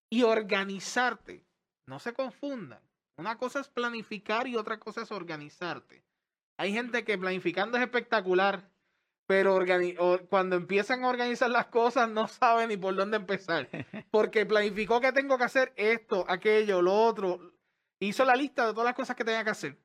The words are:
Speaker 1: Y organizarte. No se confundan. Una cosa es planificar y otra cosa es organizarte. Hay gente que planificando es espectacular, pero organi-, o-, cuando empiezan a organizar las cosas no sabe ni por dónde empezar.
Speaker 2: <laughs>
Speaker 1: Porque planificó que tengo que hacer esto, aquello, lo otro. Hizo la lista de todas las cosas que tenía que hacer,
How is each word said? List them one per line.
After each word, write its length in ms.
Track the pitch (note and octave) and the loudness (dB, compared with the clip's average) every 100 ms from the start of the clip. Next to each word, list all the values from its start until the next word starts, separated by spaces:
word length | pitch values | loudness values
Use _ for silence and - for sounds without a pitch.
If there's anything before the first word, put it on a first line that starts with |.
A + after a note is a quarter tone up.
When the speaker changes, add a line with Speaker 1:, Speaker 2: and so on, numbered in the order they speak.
| _ | _
Speaker 1:
Y 140 | A3+ | 2
organizarte. 1200 | A#3 A3 G#3 G3 G3 G3 - A#3+ B3 A3 - - _ _ _ _ - | 4 2 0 -2 -4 -8 -6 -2 -2 -2 -12 -20 _ _ _ _ -18
No 140 | C3+ | -12
se 140 | A#3 | -8
confundan. 680 | A#3+ C4 - C#4+ C4 D#3 G#2+ _ _ _ - | -6 -8 -8 -10 -10 -12 -18 _ _ _ -12
Una 200 | F#3 A3+ | -10 -6
cosa 220 | B3 C#4 | -6 -6
es 80 | C4+ | -8
planificar 800 | - A#3+ A#3 - G#3+ - A3 C4 | -6 -6 -6 -10 -12 -4 -4 -2
y 80 | A#3 | -4
otra 240 | G#3+ G#3+ | -6 -8
cosa 240 | - G#3+ | -10 -12
es 80 | A3 | -10
organizarte. 920 | F#3+ F3 D#3 D3 - F3 C#3 - B1+ _ _ _ _ _ - | -10 -10 -12 -12 -10 -8 -8 -12 -20 _ _ _ _ _ -6
Hay 160 | F3 | -4
gente 300 | G#3+ B3 A#3 | -4 -4 -4
que 160 | A3 G3+ | -2 -2
planificando 580 | F#3 F#3 F3+ G#3 A#3 A#3+ | -2 -2 -2 -2 -2 0
es 60 | |
espectacular, 840 | B3 A#3+ - A3+ F#3 F#3 G3 G3 - _ _ _ _ _ - | 0 -2 0 0 2 2 2 0 -8 _ _ _ _ _ 0
pero 280 | F#3+ G3 F#3+ | 4 4 4
organi-, 400 | F3+ F3+ F3+ F3 | 4 2 0 0
o-, 220 | F3 F3+ F3+ | 2 2 2
cuando 280 | G3 F#3 F3+ | 0 2 -2
empiezan 460 | D#3+ G3 G3+ B3+ | 0 0 0 -2
a 60 | B3+ | 0
organizar 400 | B3 A#3+ A#3+ A#3+ | 0 -2 0 2
las 180 | A#3+ - | 2 0
cosas 420 | A#3 A#3+ B3 A3+ | 2 2 2 0
no 180 | G#3+ G#3+ | 0 -4
sabe 400 | - A#3+ A3+ A3+ | 2 4 4 2
ni 100 | G#3 | -2
por 180 | F#3+ F#3+ | -2 -2
dónde 220 | G3 A3 | -2 -2
empezar. 520 | F#3 F#3+ - E3 B2 | -2 -6 -2 -4 -4
Speaker 2:
<laughs> 400 | D#3+ C3+ G3+ - | -10 -12 -14 0
Speaker 1:
Porque 340 | G#3+ G#3+ A3 G3 | 2 2 0 2
planificó 540 | G#3+ G#3 G3+ G3 A#3 | 2 2 -2 0 2
que 100 | C4 | 2
tengo 260 | B3+ C#4 B3+ | 2 0 0
que 80 | A#3+ | 2
hacer 280 | C4+ B3+ - | 2 0 0
esto, 500 | G#3 A3+ - G3 F3+ | 0 0 0 -2 0
aquello, 540 | F3+ G#3+ G#3+ G#3+ F#3+ | 0 4 4 4 4
lo 120 | F3 | 4
otro. 600 | G3+ A3+ G#3+ F#3+ F3+ F3 _ _ _ _ _ | 6 4 2 -2 -4 -8 _ _ _ _ _
Hizo 260 | G3 G3+ C4 | -4 2 4
la 100 | B3 | 4
lista 320 | C#4+ - A#3 | 2 -2 -2
de 60 | |
todas 120 | G#3+ A#3+ | 0 -2
las 80 | |
cosas 220 | B3 B3+ B3 | -2 -6 -4
que 80 | |
tenía 200 | A3+ A3+ | -2 -2
que 60 | G#3+ | -2
hacer, 280 | G3+ D3 C#3 | -4 -8 -12